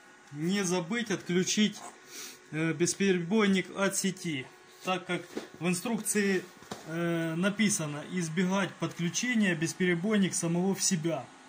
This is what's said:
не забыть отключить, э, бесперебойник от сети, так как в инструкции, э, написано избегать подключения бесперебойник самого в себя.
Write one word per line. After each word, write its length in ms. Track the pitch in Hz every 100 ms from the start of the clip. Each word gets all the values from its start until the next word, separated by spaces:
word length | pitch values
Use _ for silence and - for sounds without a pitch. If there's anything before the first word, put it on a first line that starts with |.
| - - -
не 320 | 143 165 202
забыть 480 | 185 180 170 233 226
отключить, 640 | 175 - 175 175 - 208 - - - - - - - -
э, 200 | 151 160
бесперебойник 960 | 151 170 - 196 180 170 220 202 190 180 -
от 220 | 196 190
сети, 480 | 196 180 175 143 117 - - - -
так 200 | 185 180
как 180 | 175 - - - -
в 80 | 165
инструкции, 760 | 175 240 220 - 208 196 185 - - - - -
э, 460 | 165 170 165 165 165
написано 680 | 196 196 208 - 151 147 -
избегать 600 | 180 165 160 185 196 185 -
подключения 800 | 165 - 170 170 247 233 202 165
бесперебойник 800 | 160 - 180 170 196 214 185
самого 400 | - 165 170 190
в 80 | 185
себя. 440 | - 185 165 151 120 -